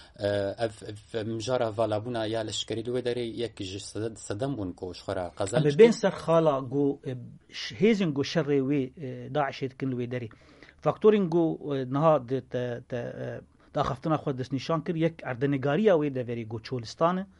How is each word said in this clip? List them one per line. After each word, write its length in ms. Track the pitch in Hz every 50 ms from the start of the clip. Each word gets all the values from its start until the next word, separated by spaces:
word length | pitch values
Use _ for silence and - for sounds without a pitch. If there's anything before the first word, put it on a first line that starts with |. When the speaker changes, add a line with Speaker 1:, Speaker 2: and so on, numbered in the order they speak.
| - - - -
Speaker 1:
E, 80 | 104 101 101 101 98 98 98 -
ev, 120 | 117 110 104 - - - 107 104 - - -
ev 120 | 113 104
mijara 420 | 113 110 110 110 127 127 120 117 113
valabûna 580 | 101 113 113 107 107 107 110 123 120 113 110
ya 140 | 107 110 113
leşkerî 440 | 110 110 104 - - - 110 113 113
li 40 | 120
wê 140 | 120 127 120
derê 160 | 120 120 123
yek 420 | 120 117 104 110 117 110 - -
ji 180 | 101 92 98 101
sede-, 360 | - - - 104 110 120 113
sedem 360 | - - - 101 101 131 139 139 107
bûn 140 | 98 90
ku 220 | 87 - 98 90 87
ji 60 | -
xwe 140 | - - 95
re 140 | 92 90 85 - -
qezenc 200 | 104 98 123 151
Speaker 2:
Em 60 | 147
bi 60 | 147
Speaker 1:
kir. 80 | 143 160
Speaker 2:
bên 120 | 226 240
ser 220 | 226 - - 190
xala 480 | - - - 165 165 165 165 156 139 135
got, 460 | 139 120 131 143 143 139 139 - -
e, 100 | 135 127 123 120 117 - - - _
ş-, 240 | - - - - 120
hêzên 380 | 107 175 226 233 190 196 160
got 140 | 139 139 135
şerê 340 | - - 170 151 143 147 139
wê, 220 | 131 131 147 143 127 131 - 185 147
e, 240 | 127 127 123 123 123 131
Daişê 360 | 151 139 135 127 - 139 127
dikin 200 | 131 - 139 135
li 40 | 123
wê 160 | 123 123 117
derê. 180 | 127 123 120 107 - - - - - - - - - _
Faktorên 500 | - 156 147 - - 214 214 208 190 160
got, 460 | 165 175 165 160 160 - - 151 143
e, 160 | 135 131 123
niha 360 | 135 143 160 160 156 139 120 117
di 120 | 135 127
te, 420 | 127 - - 123 123 123 120 123 123 -
te, 80 | 127
e, 440 | 120 120 127 123 123 127 123 120 120 - - _ _ - _ -
daxeftina 400 | 147 135 120 127 - - 165 156
xwe 240 | 139 - 156 135 123
destnîşan 460 | 123 - 135 131 - - 165 156 156
kir, 100 | 185 170
yek 200 | 160 160 165 165 -
erdenegariya 720 | - 131 127 113 139 139 143 135 127 143 143 185 220 214 180
wê 200 | 151 151 147 131
deverê 340 | 127 120 117 120 117 113 110
got 160 | 120 113 -
Çolistan 520 | - 131 123 113 - - - 160 170 185
e, 100 | 185 196 - -